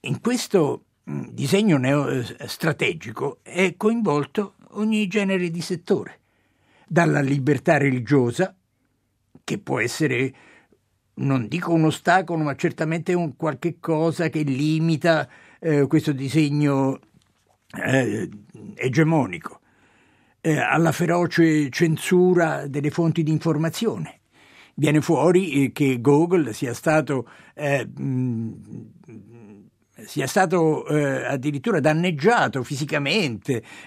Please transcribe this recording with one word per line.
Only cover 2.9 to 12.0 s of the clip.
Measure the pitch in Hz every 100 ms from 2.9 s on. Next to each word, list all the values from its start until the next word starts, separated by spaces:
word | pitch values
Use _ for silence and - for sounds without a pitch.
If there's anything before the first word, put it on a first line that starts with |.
| 82 117 113 139 -
è | - 180 190 -
coinvolto | 214 233 208 147 139 - 202 _ -
ogni | - 214 214 208
genere | 214 196 190 175
di | 170
settore, | - 175 - 160 92 - _ _ _ _ _ _ _
dalla | 165 165 147
libertà | 139 143 131 135 - 151
religiosa, | 143 127 113 143 120 120 185 - _ _ _ _ _ _ _ -
che | - -
può | - 131
essere | 113 - 151 123 131 - - _ _ _ _ _ _ -
non | 135 135 110
dico | 165 175
un | 165 156
ostacolo, | 143